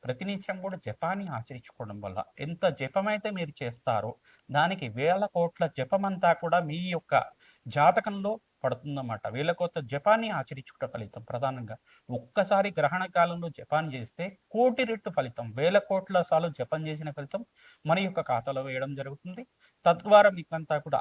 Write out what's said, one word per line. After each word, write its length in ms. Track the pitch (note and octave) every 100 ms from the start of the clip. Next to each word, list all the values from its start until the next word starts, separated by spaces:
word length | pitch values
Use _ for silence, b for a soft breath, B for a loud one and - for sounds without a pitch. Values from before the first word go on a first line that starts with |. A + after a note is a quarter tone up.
| B2+
ప్రతినిత్యం 520 | B2+ F#3 G3 - F#3
కూడా 160 | F#3 F#3+ -
జపాన్ని 420 | G#2+ E3 F#3+ G3
ఆచరించుకోవడం 680 | B2+ A#2 B2+ - _ A2 G#2
వల్ల, 180 | G2+ F#2 - -
ఎంత 260 | D3 E3+ F#3+ D3
జపమైతే 500 | - - G3+ G#3+ G#3+
మీరు 220 | G3 E3 D3
చేస్తారో, 500 | B2 A#2 - A2 G#2+ - b b _
దానికి 380 | C3+ E3 F#3+ C3
వేల 340 | A2 D3 F#3 G3+ F3
కోట్ల 300 | E3+ - E3 -
జపమంతా 540 | B2+ G3 G3 F#3 F3+
కూడా 260 | E3 E3+ E3+ E3
మీ 100 | D#3+ F3+
యొక్క 340 | E3+ _ C3+ - _ b b -
జాతకంలో 680 | C#3+ D3+ F#3 G#3+ G3+ G3+ A3 _ _
పడుతుందన్నమాట. 600 | C3 A#2+ D3 C#3+ B2 G#2+ G#2
వేల 240 | A2+ D#3
కోట్ల 280 | E3+ F3 - B2+
జపాన్ని 380 | C#3 G#3 A3 A3+ F3
ఆచరించుకున్న 500 | C3 C3+ - _ B2
ఫలితం 320 | A#2+ G#2+ - A2+
ప్రధానంగా. 460 | B2 C3 C3 A2+ A2 b b _
ఒక్కసారి 600 | B2 - - F#3+ G3 G3 E3
గ్రహణ 280 | C#3+ F#3 F#3 F3+
కాలంలో 320 | E3+ E3+ E3+
జపాన్ని 420 | C#3 - D3+ D#3+
చేస్తే 320 | C3 A2+ - F3+ F#3+ _
కోటి 320 | G#3+ B3+ A#3+
రెట్టు 260 | B3+ A3+ G#3
ఫలితం, 380 | E3+ C3 - A#2 G#2+
వేల 200 | D#3 G3+
కోట్ల 420 | - F#3+ F#3+ F#3
సార్లు 280 | E3+ D#3+ E3+ C#3+
జపం 220 | B2 D#3 D#3
చేసిన 260 | D3+ D#3
ఫలితం 300 | C#3+ C#3+ G3 A#3+ b b b D3+
మన 120 | E3+
యొక్క 220 | F#3+ E3+
ఖాతాలో 420 | D#3 A#2+ A#2 C3+ C3+
వేయడం 260 | C3 C3+ C#3
జరుగుతుంది. 480 | C3+ C#3+ F3+ F3+ B3+ _ b _ -
తద్వారా 460 | F3 G3+ G#3 G3+ F#3
మీకంతా 400 | D#3+ D#3+ D#3+ D3+
కూడా 220 | D3+ D3